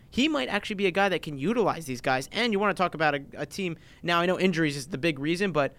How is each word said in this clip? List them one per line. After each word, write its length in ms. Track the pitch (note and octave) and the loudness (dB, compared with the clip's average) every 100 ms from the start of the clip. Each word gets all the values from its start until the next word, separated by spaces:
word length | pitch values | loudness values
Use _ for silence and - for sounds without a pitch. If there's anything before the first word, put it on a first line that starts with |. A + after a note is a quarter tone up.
| - | -6
He 180 | - D4 | 0 2
might 220 | D4 B3+ | 2 -2
actually 260 | G3+ - G3 | -4 -4 0
be 80 | |
a 60 | G3 | 0
guy 180 | F3 G3+ | 4 2
that 140 | E3+ | 0
can 160 | E3 C#3+ | -4 -4
utilize 480 | D#3 A#3+ F3 C#3+ D#3 | 0 2 2 0 -4
these 160 | A#2+ | -4
guys. 260 | C#3+ C3 C3+ | 0 0 -2
And 200 | G3 A#3+ | -2 0
you 60 | G3 | 2
wanna 160 | G#3 | 2
talk 200 | F3+ F3 | 2 0
about 200 | D#3 D#3 | 2 0
a, 80 | C#3+ C#3+ - | 0 -4 -10
a 80 | D3 | -8
team. 320 | - F#3 D#3+ - - | -4 -6 -6 -14 -8
Now, 180 | E3 E3+ | 0 2
I 60 | F3 | 2
know 120 | F3+ | 2
injuries 380 | F#3+ D#3+ D#3 C#3+ | 2 2 0 -2
is 120 | C#3 | -6
the 100 | C#3 | -2
big 200 | E3 C3+ | -2 0
reason, 340 | D3 F3 G3+ | -2 0 0
but 220 | D3+ C#3 | 0 0